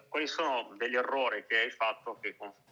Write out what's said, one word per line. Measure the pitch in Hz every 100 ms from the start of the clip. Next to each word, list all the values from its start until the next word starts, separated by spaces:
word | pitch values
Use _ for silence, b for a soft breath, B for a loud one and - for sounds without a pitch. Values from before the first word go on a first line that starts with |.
| -
quali | 151 147
sono | - 156 123 - 101
degli | 120
errori | 123 123 139 123 104 -
che | 113
hai | 117
fatto | - 110 107 117 110
che | 104 -
con-, | 104 - _